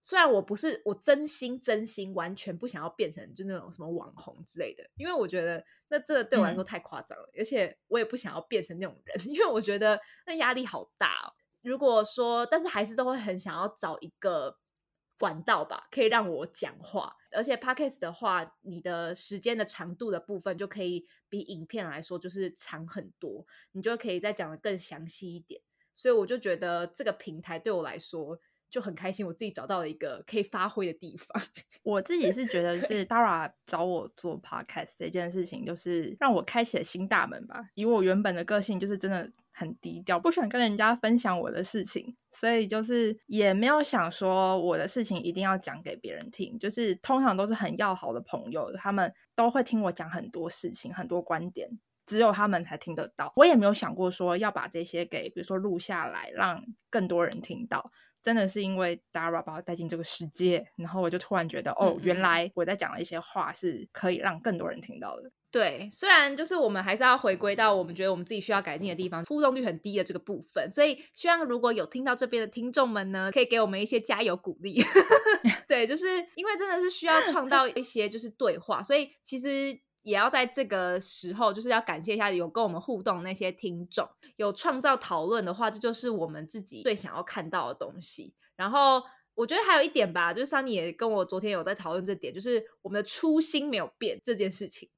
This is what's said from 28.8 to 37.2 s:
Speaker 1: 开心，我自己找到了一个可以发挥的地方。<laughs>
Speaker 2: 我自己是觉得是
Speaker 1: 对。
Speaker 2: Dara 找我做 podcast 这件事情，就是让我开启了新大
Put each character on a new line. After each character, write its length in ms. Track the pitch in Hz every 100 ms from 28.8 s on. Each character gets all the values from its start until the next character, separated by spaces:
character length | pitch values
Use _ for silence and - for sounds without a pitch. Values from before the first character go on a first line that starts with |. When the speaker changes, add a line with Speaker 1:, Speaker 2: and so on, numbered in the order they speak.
| 202
Speaker 1:
开 160 | 160 185
心， 160 | 190 190
我 60 |
自 100 | 170
己 80 | 214
找 160 | - -
到 120 | 190
了 100 | 156
一 60 |
个 280 | 156 143 120 -
可 120 | 220
以 40 |
发 260 | 202 202 190
挥 180 | - 185
的 60 |
地 240 | 165 170 175
方。 260 | - 214 - -
<laughs> 240 | - -
Speaker 2:
我 200 | - 208
自 160 | - 349
己 120 | 233
是 140 | 208
觉 180 | 247 190
得 160 | 175 175
是 100 | 277
Speaker 1:
对。 180 | 214 185
Speaker 2:
Dara 440 | 233 226 165 156 _
找 180 | - 165
我 240 | 180 175 113
做 240 | - 180 160
podcast 540 | - - - - 160 -
这 100 | 170
件 240 | 180 175
事 140 | 185 180
情， 180 | -
就 100 | -
是 400 | 170 175 175 156 208
让 140 | 277
我 80 | 196
开 200 | - 240
启 140 | 233 -
了 80 |
新 240 | - 180 190
大 180 | 202